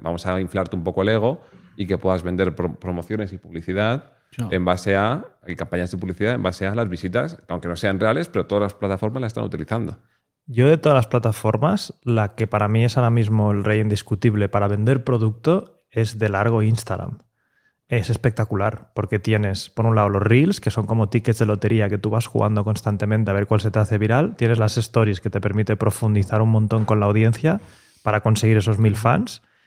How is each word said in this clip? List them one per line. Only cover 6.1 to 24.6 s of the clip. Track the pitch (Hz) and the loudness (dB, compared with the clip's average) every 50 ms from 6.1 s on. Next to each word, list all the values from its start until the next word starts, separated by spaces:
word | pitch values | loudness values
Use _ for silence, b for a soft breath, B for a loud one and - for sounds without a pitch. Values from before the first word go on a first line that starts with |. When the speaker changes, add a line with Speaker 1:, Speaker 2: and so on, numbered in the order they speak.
| 87 - 104 110 123 | -6 -4 -2 -2 -2
Speaker 1:
en | 117 | -2
base | 95 90 90 - 101 | -2 -4 -4 -4 -4
a | 95 101 | -4 -2
las | 120 117 98 | -2 -4 -4
visitas, | 87 85 - 92 90 120 139 165 170 - _ - | -6 -8 -6 -4 -4 -4 -4 -4 -8 -12 _ -10
aunque | 85 87 82 87 | -10 -8 -6 -6
no | 85 | -6
sean | 82 - 101 95 92 | -4 -2 -2 0 0
reales, | 95 92 123 143 170 - | 0 0 0 0 -2 -4
pero | - 104 87 | -4 -4 -2
todas | - 101 101 | 0 0 0
las | 104 98 - | 0 -2 -4
plataformas | - 104 98 95 92 - 107 117 131 | -4 -4 -4 -2 -2 -4 -4 -4 -4
las | 127 110 | -6 -6
están | 113 117 110 | -6 -6 -6
utilizando". | - - - 78 - - - - - - - _ _ _ _ _ _ _ _ _ | -6 -6 -8 -6 -4 -4 -4 -4 -6 -10 -14 _ _ _ _ _ _ _ _ _
Speaker 3:
Yo | - 120 117 127 143 | -6 2 4 6 6
de | 160 156 | 6 4
todas | - 160 143 | 4 4 4
las | 131 113 | 4 4
plataformas, | - - 120 107 113 107 - - 107 107 107 131 165 202 196 - - - _ | 2 0 0 0 0 -2 0 0 0 0 2 0 0 0 -2 -4 -8 -14 _
la | - 123 117 113 107 98 - | -2 0 0 0 0 -2 -2
que | - 110 | -4 -4
para | 101 - 104 104 104 | -2 0 0 0 2
mí | 110 113 117 | 2 2 2
es | 120 - | 2 2
ahora | 131 123 117 | 2 2 2
mismo | 117 117 110 104 110 107 107 104 | 2 2 2 2 2 2 2 2
el | 101 101 98 | 2 0 0
rey | 104 107 107 | 0 0 2
indiscutible | 107 110 104 101 - - 110 95 - 117 104 104 101 98 | 2 0 -2 -2 -2 -4 -4 0 2 2 2 2 0 0
para | - 101 101 101 | 0 0 0 0
vender | 101 101 104 120 139 127 117 | 0 0 2 2 0 0 0
producto | - 127 113 113 110 110 117 - 156 170 190 - - _ _ _ _ | 0 0 0 0 0 -2 -2 0 0 0 0 -2 -6 _ _ _ _
es | - 113 113 107 117 107 | -2 -2 -2 -2 -2 -2
de | 110 107 | -2 0
largo | 98 95 107 117 113 110 | 0 0 0 2 2 2
Instagram. | 107 107 113 110 - - 95 90 92 90 - - _ _ _ _ _ _ _ _ _ _ _ _ _ - | 2 2 0 0 -2 -6 -6 -6 -6 -10 -12 -14 _ _ _ _ _ _ _ _ _ _ _ _ _ -4
Es | - 117 90 - | -2 -2 0 -2
espectacular, | 117 - - 123 107 - 107 - 110 95 98 104 - - - _ - | -2 0 0 0 0 0 -4 -2 -2 -2 -2 -2 -2 -6 -12 _ -6
porque | - 104 - 113 104 | -6 -4 -2 -2 -2
tienes, | - 113 110 104 104 98 95 - - - | 0 0 0 2 2 0 -2 -4 -8 -8
por | - - 110 | -4 0 2
un | 113 113 | 2 4
lado, | 113 104 101 | 4 2 2
los | 101 95 | 2 2
reels, | 101 107 117 127 151 185 202 - | 2 4 4 4 4 2 0 -2
que | - 107 | -2 -4
son | - 117 101 | -2 -2 -2
como | - 110 113 107 101 | 0 0 0 0 0
tickets | - 120 107 - 110 - | 0 0 0 0 0 2
de | 113 | 2
lotería | 104 104 101 - 107 113 110 104 101 | 0 0 0 0 0 2 2 0 0
que | 104 101 | -2 -2
tú | 101 107 | -2 -2
vas | 107 113 120 | -2 -2 -2
jugando | - - 113 104 104 107 107 101 | -2 -2 0 0 2 0 0 0
constantemente | 110 107 - - 110 104 95 104 104 110 110 110 101 | -2 -2 -4 -2 -4 -2 -2 0 0 0 0 0 0
a | 98 | 0
ver | 101 101 | 0 0
cuál | - 113 104 | 2 2 2
se | 95 110 | 2 2
te | 95 110 | 2 2
hace | 107 - 110 | 2 2 0
viral. | 98 107 107 113 135 160 214 214 | 0 2 2 2 2 2 0 -2
Tienes | - 120 113 117 | 0 0 2 2
las | 113 | 2